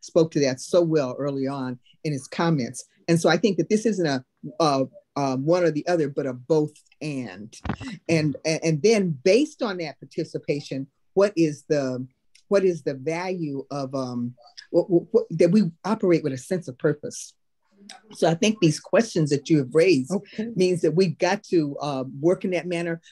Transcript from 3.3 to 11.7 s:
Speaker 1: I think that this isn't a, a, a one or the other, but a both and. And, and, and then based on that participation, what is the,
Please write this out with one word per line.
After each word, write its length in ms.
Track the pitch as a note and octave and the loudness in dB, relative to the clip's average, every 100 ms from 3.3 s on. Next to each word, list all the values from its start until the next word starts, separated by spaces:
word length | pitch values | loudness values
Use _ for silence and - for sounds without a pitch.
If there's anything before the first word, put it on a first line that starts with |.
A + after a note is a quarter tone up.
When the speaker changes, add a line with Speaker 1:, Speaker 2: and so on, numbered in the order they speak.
Speaker 1:
I 60 | D#3+ | 2
think 200 | A3 F#3 | 2 0
that 120 | E3+ | 0
this 180 | G#3+ A3 | 0 0
isn't 200 | F#3+ E3 | 0 0
a, 180 | C3+ - _ - - | -2 -6 _ -14 0
a, 240 | D#3+ C#3 C3 - _ - | 2 2 -2 -6 _ -4
a 200 | C#3 C3 | -2 -2
one 280 | C#3 F3+ | 2 2
or 60 | E3+ | 2
the 160 | D3+ D3+ | 0 -2
other, 220 | F3 C#3+ | 0 0
but 180 | C#3+ E3 | -2 -6
a 60 | |
both 400 | C3 B2+ D#3+ D3+ - _ _ | -8 0 0 0 -4 _ _
and. 540 | D3+ C#3 A#2+ F#2 G#2 - - - C4+ G3+ - | -8 -8 -8 -12 -18 -12 -10 -8 -10 -12 -2
And, 280 | E3 D#3 C3 | 0 0 -2
and, 160 | D#3 D#3 | -4 -2
and 180 | E3 D#3+ | 0 2
then 360 | G3 A3 F#3 C#3 | 2 2 2 0
based 400 | F#3+ G#3+ D4 - | 2 4 2 -2
on 160 | A#3 F#3 | -6 -6
that 220 | D#3+ - | -8 -12
participation, 880 | C3+ - D#3+ C#3 - D3 - C3+ C#3 _ _ | -12 -8 -8 -8 -6 -6 -6 -10 -10 _ _
what 180 | - G3+ G3 | 2 2 2
is 280 | E3 D3 | 0 0
the, 380 | - | -2